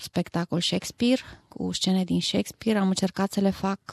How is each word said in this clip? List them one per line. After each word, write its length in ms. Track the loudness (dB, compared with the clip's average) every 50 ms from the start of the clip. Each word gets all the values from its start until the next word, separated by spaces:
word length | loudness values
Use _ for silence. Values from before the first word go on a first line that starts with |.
spectacol 600 | -6 -4 -2 -2 -2 -2 -2 -4 -2 -2 -2 -2
Shakespeare, 600 | 0 0 -2 -2 -4 -6 -4 0 2 2 2 2 0 -6 -18 -20 _ _
cu 220 | -10 -6 -6 -4 -4
scene 300 | -2 0 2 2 2 2
din 180 | 2 0 0
Shakespeare. 580 | 0 0 0 0 -2 -2 -8 _ -2 0 2 2
Am 80 | 2 2
încercat 440 | 2 2 0 0 0 -2 -2 -2
să 80 | 0 2
le 100 | 2 2
fac 300 | 2 0 -2 -4 -4 -4 _ -14